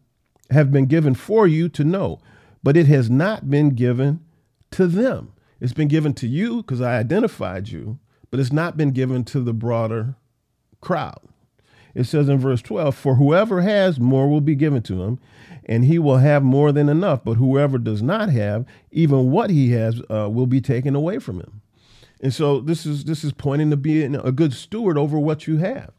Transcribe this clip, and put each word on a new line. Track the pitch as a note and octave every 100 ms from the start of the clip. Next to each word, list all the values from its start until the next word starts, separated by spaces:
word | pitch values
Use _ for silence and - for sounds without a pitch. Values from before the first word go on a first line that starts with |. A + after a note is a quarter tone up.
| _ _ _ _ -
have | C#3+ C#3
been | C#3 C3
given | D#3+ D3+
for | A#2+ - A3 F#3
you | D#3 E3+
to | -
know, | D3 G3 A2 - _ _ _ _
but | C#3
it | E3 D3
has | C#3+ A#2
not | C3 F#3+ G#3+ C3+
been | C#3+ D3
given | A#2+ B2 B2 C#3 D#3+ - _ _ _ -
to | - F3+
them." | F#3 B3+ B2+ A1+ _ _ -
It's | B2
been | D#3 D3
given | D#3 D3+
to | - A#2
you | D3 A#3 A#3
'cause | G#3+ B2
I | B2+ B2
identified | A2+ F#3+ A#3 - F#2+ F#2+ G#2
you, | D#2 G#2+ C3 _ _ -
but | B2+
it's | B2+
not | D3+ E3+ D#3
been | C#3+
given | B2+ C3 B2+
to | A#2 C#3
the | A#2+
broader | A2+ A#2 A#2 A2+ A2+ A#2+ - _ _ _ _ _ _
crowd. | - E3 F#2+ - _ _ _ _ _ _ _
It | -
says | B2+ D3+ C#3+
in | C#3
verse | C3 B2
twelve, | - G#3 D3
"For | - C#3 C3
whoever | C#3+ F3 A3+ F#3
has, | G3 G#3 F#3+ C3+
more | B2 C3+ C#3+
will | D3+
be | D3
given | C#3 D3+ C3
to | G#2 F#2
him, | G2 B2+ _ - - E3 -
and | A#2
he | C3 E3+
will | D3 C3
have | D3 C#3+
more | C3 C#3 D3
than | C#3+ D3
enough. | D#3 G3 C3
But | F3+ A#2+
whoever | C3 C3+ C#3+ B2+
does | A2+ G#2
not | B2 A3 G#3
have, | A#2+ G#2 G#2+ C3 - _
even | - D#3 C3+ B2+
what | F3 G#3+
he | D3+ B2
has, | A#2+ A2+ A#2 -
uh, | G#2+ G#2
will | A#2 B2+
be | C3
taken | B2+ B2 C#3
away | C#3 D#3+ B3
from | - F#2
him." | - G#2 _ _ _ _ _ -
And | C3
so | A#2+ D3 C3+
this | D3+ E3 D3+
is, | D3
this | C#3+ D#3
is | D3
pointing | - C#3+ C#3+ D3+
to | C#3+
being | D3+ D#3 C#3
a | C#3+ B2+
good | C3 D#3+
steward | A#2 - A3 G#3 D3
over | D3 D3+
what | D3+ D3+ -
you | D#3
have. | F#3 C4+ -